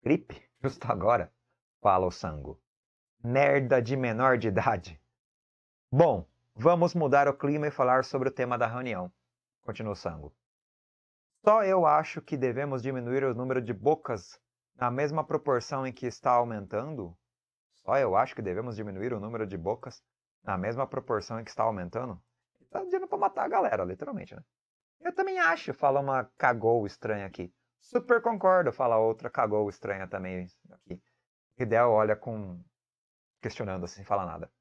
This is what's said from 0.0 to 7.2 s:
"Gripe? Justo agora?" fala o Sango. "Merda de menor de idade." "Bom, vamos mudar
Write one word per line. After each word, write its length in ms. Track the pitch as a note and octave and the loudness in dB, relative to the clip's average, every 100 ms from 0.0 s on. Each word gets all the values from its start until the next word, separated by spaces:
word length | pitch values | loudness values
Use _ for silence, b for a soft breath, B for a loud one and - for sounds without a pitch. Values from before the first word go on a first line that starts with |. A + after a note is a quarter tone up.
"Gripe? 400 | - C3+ - - _ _ | 2 0 0 -20 _ _
Justo 280 | C3+ - A#2 | -6 -6 -4
agora?" 420 | - F#2+ A#2 D#2+ _ _ _ _ _ | 0 2 2 0 _ _ _ _ _
fala 260 | G#2 F#2 F#2 | 4 4 2
o 40 | |
Sango. 500 | - F2+ D2+ C#2 - _ _ _ _ _ _ | -2 -8 -8 -10 -14 _ _ _ _ _ _
"Merda 600 | A#2 C3 C#3+ C#3+ B2+ B2+ | -2 2 4 4 4 2
de 140 | A2+ C3+ | 2 -2
menor 420 | B2 A2+ B2+ B2 | -2 2 4 4
de 100 | A2 | 2
idade." 520 | F#2+ A2+ G#2 - E2 _ _ _ _ _ _ _ _ _ | 0 0 -2 -6 -20 _ _ _ _ _ _ _ _ _
"Bom, 360 | B2+ E3 G#2 - _ _ | 4 4 4 -4 _ _
vamos 400 | - C3 F3 E3+ | 2 4 4 2
mudar 340 | F3 D3+ C#3 | 2 4 4